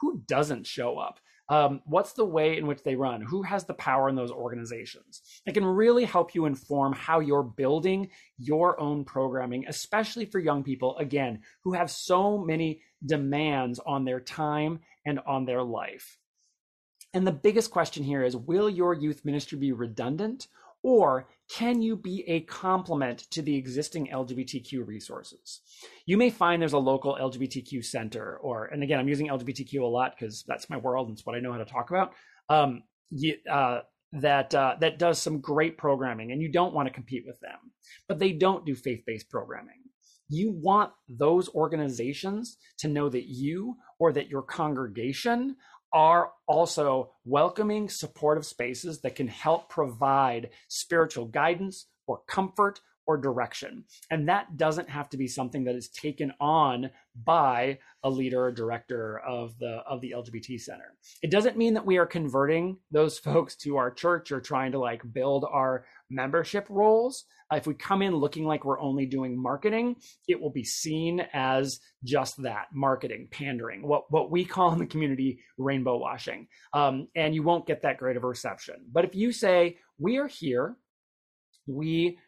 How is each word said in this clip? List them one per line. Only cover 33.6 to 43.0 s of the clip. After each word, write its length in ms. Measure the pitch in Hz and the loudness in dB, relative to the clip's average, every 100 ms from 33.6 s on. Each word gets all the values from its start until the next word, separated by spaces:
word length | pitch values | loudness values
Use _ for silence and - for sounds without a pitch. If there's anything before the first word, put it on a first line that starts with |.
| 127 123 - _ _ | 2 0 -6 _ _
that, 420 | 147 147 139 139 | 0 4 4 4
uh, 220 | 143 131 127 | 4 4 2
that 180 | 160 160 | 0 2
does 220 | 170 156 | 2 2
some 200 | 160 151 | -2 -4
great 360 | 147 147 165 - | 0 2 0 0
programming, 540 | 147 135 131 110 113 | 0 2 0 -4 -6
and 80 | 139 | -4
you 100 | 160 | 0
don't 240 | 170 180 | 2 2
wanna 160 | 151 131 | 2 -2
compete 340 | 131 117 127 127 | -4 -8 -10 -10
with 120 | - | -16
them, 180 | - - - _ - - - | -18 -18 -20 _ -20 -12 -6
but 100 | 160 | 0
they 140 | 190 | 2
don't 320 | 160 190 185 | 4 2 2
do 100 | 156 | -2
faith-based 540 | 127 135 113 - 110 - | -4 -4 -6 -8 -10 -8
programming. 460 | 117 - 123 - _ - _ _ _ - | -8 -8 -12 -16 _ -20 _ _ _ -6
You 220 | 156 220 | -2 -2
want 420 | 170 175 202 202 - - | 0 4 4 2 -4 -10
those 400 | 120 147 175 175 | 0 4 4 2
organizations 1080 | 151 156 156 143 117 123 143 190 214 240 - _ - | 0 0 0 -2 -2 -4 -4 -6 -6 -8 -14 _ -6
to 100 | 151 | -2
know 200 | 147 | 0